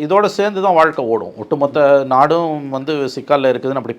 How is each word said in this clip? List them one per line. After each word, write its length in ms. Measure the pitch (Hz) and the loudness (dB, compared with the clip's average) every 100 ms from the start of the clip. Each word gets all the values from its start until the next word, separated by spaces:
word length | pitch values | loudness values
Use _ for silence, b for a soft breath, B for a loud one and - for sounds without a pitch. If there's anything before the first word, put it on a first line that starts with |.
| 151 | 0
இதோட 200 | 196 208 | 2 2
சேர்ந்து 360 | 202 202 190 | 0 -4 -2
தான் 120 | 190 | 2
வாழ்க்கை 320 | 165 160 151 117 | 4 2 0 -2
ஓடும். 300 | 110 90 - | -2 -4 -12
ஒட்டுமொத்த 640 | 110 147 143 151 139 139 135 | -6 -2 -2 2 4 4 4
நாடும் 560 | 131 147 170 165 151 139 | 2 4 2 -2 -6 -8
வந்து 240 | 135 135 147 135 131 | -8 -6 -4 -4 -6
சிக்கல்ல 360 | - 143 131 | -2 2 2
இருக்குதுன்னு 300 | 120 131 135 | 0 -4 -6
அப்படி 160 | 117 | -6